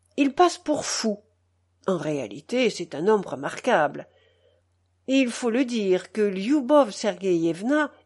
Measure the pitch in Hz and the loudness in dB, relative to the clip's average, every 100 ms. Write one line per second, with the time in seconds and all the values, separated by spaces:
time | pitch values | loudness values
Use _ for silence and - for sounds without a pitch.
0 | _ - 277 262 349 - - 294 - - | _ -2 0 4 2 2 -4 -4 -4 -4
1 | 226 202 _ _ _ _ _ _ - 180 | -4 -6 _ _ _ _ _ _ -4 -4
2 | 151 147 113 104 - 240 240 - 170 139 | -4 -4 -6 -12 -6 -2 0 -2 -8 -2
3 | 180 214 180 131 139 - - 202 147 123 | 2 2 0 -8 -8 -6 0 2 2 -2
4 | - _ _ _ _ _ _ _ _ _ | -16 _ _ _ _ _ _ _ _ _
5 | - 269 247 - 240 226 262 233 196 180 | 0 2 2 -2 -2 0 0 0 0 0
6 | - - 208 190 202 302 247 294 240 - | 0 -2 -2 0 0 0 4 4 4 0
7 | 214 180 190 175 165 165 220 294 294 - | -4 -2 0 0 0 -2 0 0 0 -6